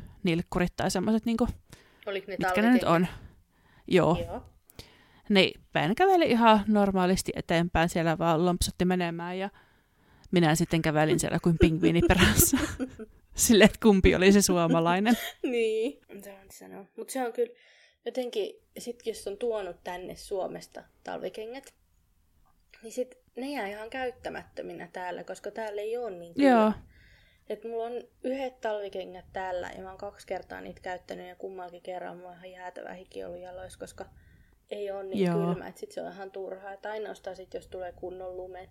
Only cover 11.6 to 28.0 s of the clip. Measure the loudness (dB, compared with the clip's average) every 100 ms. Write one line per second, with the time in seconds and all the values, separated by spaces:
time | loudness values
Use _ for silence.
11.6 | 6 6 2 4 4 6 6 6 4 4
12.6 | 0 -4 -8 -8 -18 _ _ -4 4 8
13.6 | 8 8 4 6 6 6 6 6 6 2
14.6 | 4 4 2 2 2 0 -2 -8 -4 -2
15.6 | 0 0 -4 -6 _ -20 -18 -20 -20 -20
16.6 | -18 -18 -18 -16 -10 -6 -4 -2 -4 -4
17.6 | _ _ _ _ -8 -6 -6 -4 -6 -8
18.6 | _ -14 -12 -10 -8 -8 -10 -6 -4 -4
19.6 | -8 -12 -12 -10 -12 -14 -8 -6 -6 -10
20.6 | -16 -20 -20 _ -12 -10 -10 -10 -14 -14
21.6 | -18 _ _ _ _ _ _ _ _ _
22.6 | _ -20 -14 -8 -8 -10 _ -12 -8 -8
23.6 | -8 -10 -12 -8 -8 -8 -12 -12 -14 -14
24.6 | -12 -12 -14 -10 -10 -10 -12 -12 -10 -10
25.6 | -10 -8 -6 -6 -8 -10 -12 2 4 6
26.6 | 4 0 -10 _ _ -20 _ _ -10 -10
27.6 | -6 -6 -6 -10